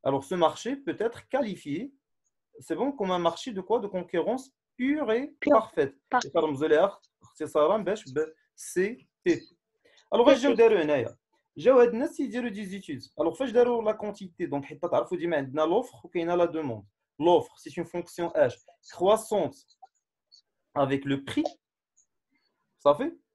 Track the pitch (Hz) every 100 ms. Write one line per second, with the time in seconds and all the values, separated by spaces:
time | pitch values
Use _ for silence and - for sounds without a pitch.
0 | 135 139 - 185 160 - 226 277 - 151
1 | 220 233 _ 262 233 175 147 147 277 _
2 | _ _ _ _ _ - - 165 262 277
3 | 190 180 170 170 - 190 180 233 202 185
4 | 175 175 160 254 - _ _ _ 254 302
5 | 247 220 294 _ - 262 220 - 143 -
6 | _ - - 170 156 135 156 151 143 -
7 | _ _ _ _ 156 151 151 214 196 113
8 | - 131 156 156 _ _ - 180 196 247
9 | _ _ 180 160 - _ _ _ _ _
10 | _ 233 240 269 277 214 226 208 151 147
11 | 110 - _ _ _ - 190 262 240 220
12 | 302 - 262 226 240 196 202 196 190 135
13 | - - 165 - 269 226 240 233 214 214
14 | 208 202 185 _ 165 143 139 147 175 143
15 | 165 180 170 156 131 143 156 196 170 -
16 | - 180 165 175 170 160 147 110 - _
17 | _ _ 160 175 - _ 156 175 165 175
18 | 175 - 170 160 131 - _ _ - -
19 | 180 214 214 214 147 - _ _ - _
20 | _ _ _ _ _ _ _ 147 135 139
21 | 139 139 - - 330 - _ _ _ _
22 | _ _ _ _ _ _ _ _ 143 147
23 | 285 339 _